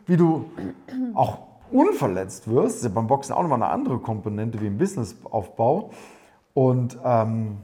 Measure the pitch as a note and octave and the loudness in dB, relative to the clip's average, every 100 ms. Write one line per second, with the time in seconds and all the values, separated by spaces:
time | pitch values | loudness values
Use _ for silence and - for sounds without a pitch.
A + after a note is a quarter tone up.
0 | - F3 E3+ D#3+ A2 - F#2 - - B3+ | 0 4 6 4 -2 -10 -10 -10 -12 -6
1 | B3+ G#3 A#2+ - - - - B3+ E4+ G4 | -4 0 0 0 -14 -20 -2 2 4 2
2 | B2+ F#2 F#2+ - - A#2 A#3 B3 A#2+ F#2+ | 0 -2 -4 -8 0 2 2 0 -2 -2
3 | A2+ C#3 - - E3+ B2+ G2 F2 C4+ B2 | 0 0 0 -2 0 0 0 0 -2 -4
4 | - A2 G#2 G#2 A2+ A2 G#2 G2+ F#3+ G3+ | -4 -6 -4 -4 -4 -4 -4 0 0 -2
5 | A2 - - A2 G2 - A2+ E3+ - - | -6 -8 -6 -6 -6 0 2 2 -2 -14
6 | - - _ _ _ - C3 B2+ A#2+ - | -20 -20 _ _ _ 2 4 4 0 -4
7 | B2 A#2+ A2 A2+ A2 G#2 | 0 2 2 -2 -4 -8